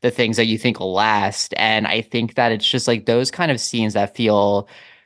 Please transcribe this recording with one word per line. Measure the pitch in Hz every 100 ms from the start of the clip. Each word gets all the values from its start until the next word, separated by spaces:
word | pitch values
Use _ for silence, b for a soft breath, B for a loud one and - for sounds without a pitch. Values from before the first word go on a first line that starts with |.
the | 123
things | 120 117 110
that | 113
you | 110
think | 123 104
will | 95
last. | 92 110 104 98 - - -
And | 110 110 104
I | 107
think | 117 120 113 -
that | 120
it's | 110 -
just, | 131 -
like, | 117 -
those | 117 131
kind | - 170
of | 123
scenes | - 120 107
that | 104 101
feel | - 113 104 101 101 104 B B B